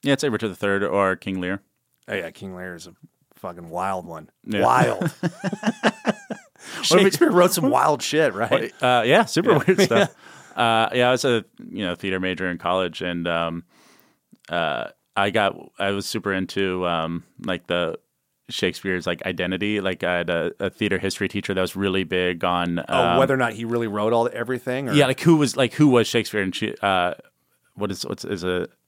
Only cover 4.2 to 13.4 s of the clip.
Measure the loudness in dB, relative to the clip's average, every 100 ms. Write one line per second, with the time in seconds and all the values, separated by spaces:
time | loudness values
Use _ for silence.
4.2 | -16 _ -8 0 2 4 2 0 -4 -4
5.2 | -6 -6 -8 -4 -4 -2 -4 -2 -6 -6
6.2 | -10 -16 _ _ -16 -8 2 6 6 4
7.2 | 4 6 4 4 2 2 2 0 0 2
8.2 | 2 0 0 0 -2 -2 2 4 6 4
9.2 | 4 0 4 4 4 4 4 4 2 -2
10.2 | -20 -20 -16 0 2 4 2 2 4 4
11.2 | 2 0 -2 _ -14 -6 -6 -4 -4 -2
12.2 | -2 -4 -4 -4 0 0 -2 -4 -6 -4
13.2 | -2 -2